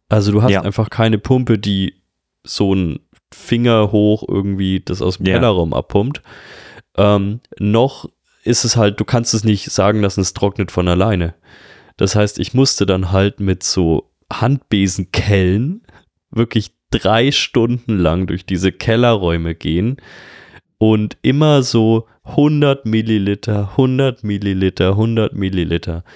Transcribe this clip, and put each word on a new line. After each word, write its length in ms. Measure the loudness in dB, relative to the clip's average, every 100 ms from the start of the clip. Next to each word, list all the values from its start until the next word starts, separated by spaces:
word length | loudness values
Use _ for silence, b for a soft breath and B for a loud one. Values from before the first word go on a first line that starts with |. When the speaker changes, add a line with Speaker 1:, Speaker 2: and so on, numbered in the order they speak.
| -2
Speaker 1:
Also 240 | 0 2
du 100 | 2
hast 100 | 4
Speaker 2:
Ja. 100 | 2
Speaker 1:
einfach 280 | 0 -4 -4
keine 280 | 0 0 0
Pumpe, 400 | 0 0 2 -2
die 360 | 0 -2 -2 -6 _ _ _ _
so 280 | -10 -2 0
einen 280 | 0 -2 -6 _ _ _
Finger 580 | -18 -4 0 2 4 4
hoch 340 | 2 2 2 -2
irgendwie 520 | -4 -2 -2 -2 -2
das 220 | -4 -4
aus 140 | -4 -2
dem 80 | 0
Speaker 2:
Ja. 80 | 2
Speaker 1:
Kellerraum 360 | 2 2 0
abpumpt. 500 | -2 -2 -2 -2 -4 -14 B B B B B B 0
Ähm, 440 | 2 2 0 -6 -12 -4
noch 500 | 0 2 0 -2 -18 _ _ _
ist 200 | -2 -2
es 120 | 0 2
halt, 240 | 2 0
du 40 |
kannst 300 | -2 -2 0
es 80 | -2
nicht 280 | 0 0 -2
sagen 280 | 0 0 2
lassen, 180 | 0 -2
es 140 | -4
trocknet 360 | -2 -4 -2 -4
von 160 | -2 0
alleine. 480 | 2 2 0 -2 -6 B B B B B B
Das 180 | 0
heißt, 240 | 2 0 -2
ich 160 | -2
musste 320 | 0 2 2 0
dann 240 | 0 0
halt 300 | 2 0 0
mit 220 | -2 -2
so 460 | -2 0 2 0 -2 _ -14
Handbesenkellen 1500 | -4 0 -2 0 0 0 -2 -6 -4 0 2 2 0 -2 -6 -12 b b _ _
wirklich 420 | -4 -2 -2 -6 _ _
drei 420 | -2 0 2 2
Stunden 640 | 0 -2 0 0 0 -2 0
lang 280 | 0 0 -2
durch 200 | -6 -4
diese 240 | -2 -2
Kellerräume 840 | -2 -2 2 2 2 0 -2 -4
gehen 420 | -6 -4 -2 -2 -4 B B B B B B _ -2
und 380 | 2 2 0 -4
immer 400 | -2 2 4 4
so 440 | 2 2 2 0 -2 b
hundert 640 | -6 0 2 2 2 0 -2
Milliliter, 880 | -2 0 0 0 -2 -2 -4 -2 0
hundert 460 | 0 2 -2 -2
Milliliter, 720 | -4 -4 -2 0 0 0 0 2
hundert 360 | 0 0 -2
Milliliter. 720 | -2 -4 -2 -2 -4 -4 -8 -10